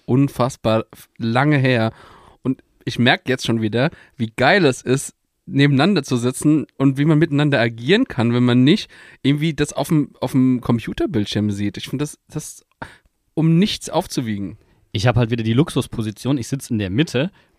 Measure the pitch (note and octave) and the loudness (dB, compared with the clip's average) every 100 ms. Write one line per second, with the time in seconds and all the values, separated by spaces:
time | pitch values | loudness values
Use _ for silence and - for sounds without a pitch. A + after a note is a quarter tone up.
0 | - B2 C#3 - B2 - A2+ A2 - - | 0 0 2 0 -4 -2 0 0 -2 -14
1 | - - A#2 A#2+ D3 C#3+ C3 B2 A2 - | -20 -8 -2 0 2 2 2 2 0 -4
2 | - - - _ C3 C3+ _ _ - - | -18 -20 -20 _ -6 -6 _ _ -8 0
3 | A#2+ E3+ - B2+ - A#2 A2 A#2 D3+ - | 2 2 0 -4 -2 -2 0 0 -2 -4
4 | - - A2+ - C3 G3 D3+ B2 - C3+ | -18 -10 -8 0 2 4 2 0 -2 -2
5 | - - _ _ - C3+ C#3+ C3 E3+ F#3 | -4 -16 _ _ -6 2 4 4 2 0
6 | C3+ B2 B2 - D3 D3+ - - C#3 C3+ | 0 -2 -2 0 0 0 -2 0 0 2
7 | D3+ D3+ D#3+ C#3 D3+ C#3 A#2 A2+ B2 G#3 | 2 2 2 2 2 2 0 -2 0 0
8 | C4 - A#2 B2 B2 B2 B2+ G#3 - - | 0 0 0 2 4 4 4 4 0 -18
9 | - - C3 D3 E3 C#3+ D3 - C#3 D3+ | -20 -4 -2 0 -2 -2 -4 -4 0 0
10 | - - B2+ C3+ C3 B2+ - A#2+ D#3+ - | 0 -6 -2 2 2 2 0 -2 -2 -6
11 | E4 B2 G#2 G#2+ G#2 G2 G2+ - - C3 | -4 -2 -2 -2 -2 -2 -6 -6 -10 -8
12 | D3 - _ D3+ - - _ _ - - | -8 -10 _ -14 -14 -20 _ _ -20 -20
13 | _ _ _ - D#3+ E3 G#3 - - E3+ | _ _ _ -2 2 4 2 -2 -6 -6
14 | G3 - A#2 G2+ G2 - _ _ _ G2+ | -4 -6 -6 -6 -8 -12 _ _ _ -2
15 | A#2+ A#2 A2+ A#2 A2 A#2 F3 C#3 - - | 0 2 0 -2 0 0 0 -2 -6 -6
16 | A2 G#2 B2 C#3 A2+ C#3 - A2 F#2+ G#2 | -8 -6 -4 -4 -4 -8 -4 -4 -2 -2
17 | E3 B2 F3 - _ | -2 -2 -4 -8 _